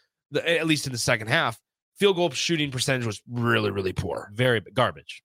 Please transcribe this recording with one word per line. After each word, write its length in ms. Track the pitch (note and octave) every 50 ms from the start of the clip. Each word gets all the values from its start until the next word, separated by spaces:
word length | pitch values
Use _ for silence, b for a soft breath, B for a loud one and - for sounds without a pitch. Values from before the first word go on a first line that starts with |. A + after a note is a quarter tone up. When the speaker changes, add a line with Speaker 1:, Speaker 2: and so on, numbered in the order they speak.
| b b _ _ _ _
Speaker 1:
the, 260 | C#3 - - E3 E3+ D3+
at 80 | E3
least 220 | D#3+ D#3 C3+ - C#3
in 40 |
the 60 | B2 A2+
second 300 | - C3 A#2+ G#2+ A2 A2
half, 320 | C#3+ E3 C#3+ A#2 G#2+ - _ _ _ _ _ _ _
field 220 | - G3 G3+ F#3
goal 140 | F3 F3 D#3+
shooting 420 | B2+ - - - E3+ D3+ D3 C#3
percentage 340 | C3 B2 - C#3 C3 B2+ A#2
was 160 | A2 G2+ - - B2
really, 400 | A#2+ A#2+ A#2 A#2+ A#2 A2 G#2+ G2+
really 220 | G2 G2+ F#2 F#2+
poor. 360 | G2 - - E2+ C2+ - - G#2 G2+
Speaker 2:
Very 240 | A2+ B2+ B2+ A#2 G#2
b-, 140 | E2 -
garbage. 500 | G2+ B2+ A#2+ F#2+ D2+ C#2+ - - - -